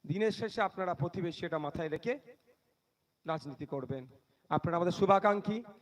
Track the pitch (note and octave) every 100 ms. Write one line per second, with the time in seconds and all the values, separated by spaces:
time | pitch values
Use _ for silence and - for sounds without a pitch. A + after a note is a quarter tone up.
0 | - F3+ A3 G3 A3 - G3 - F3+ E3
1 | F3 E3+ E3+ D#3 E3+ D#3 D3 D#3+ D#3+ D3+
2 | A3+ C4+ A#3+ B3 _ _ _ _ _ _
3 | _ _ E3 D#3+ D3 C3 D3 C#3 B2+ C3+
4 | B2+ - _ _ - D3+ E3+ E3+ F3 F3+
5 | G3 G3 G#3 G#3 G3 G#3+ - -